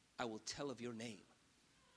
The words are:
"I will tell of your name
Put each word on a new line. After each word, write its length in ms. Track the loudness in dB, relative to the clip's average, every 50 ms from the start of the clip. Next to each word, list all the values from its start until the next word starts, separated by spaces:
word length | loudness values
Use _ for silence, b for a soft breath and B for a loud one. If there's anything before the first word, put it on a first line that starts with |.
| -20 -4 0 2
"I 80 | 2
will 120 | 2 2 0
tell 300 | -2 -2 0 0 0 0
of 100 | 0 0
your 140 | 0 0 0
name 300 | 0 -2 -2 -4 -6 -10 -16 -20 -20 -20 -20 -20 -20 -20 -20 -20 -20 -20 -20 -4